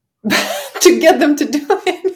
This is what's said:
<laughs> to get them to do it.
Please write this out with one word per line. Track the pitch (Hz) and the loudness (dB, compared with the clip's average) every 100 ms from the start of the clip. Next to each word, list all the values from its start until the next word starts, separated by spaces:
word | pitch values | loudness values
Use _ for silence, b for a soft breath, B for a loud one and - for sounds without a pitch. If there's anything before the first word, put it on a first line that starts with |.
| _ _ | _ _
<laughs> | 214 - - - - - | -4 -2 -2 -6 -10 0
to | 370 - | 2 4
get | 320 359 | 4 4
them | 294 294 | 2 0
to | 269 | -2
do | 294 - | -4 -2
it. | 381 - 359 370 | -4 -2 -4 -6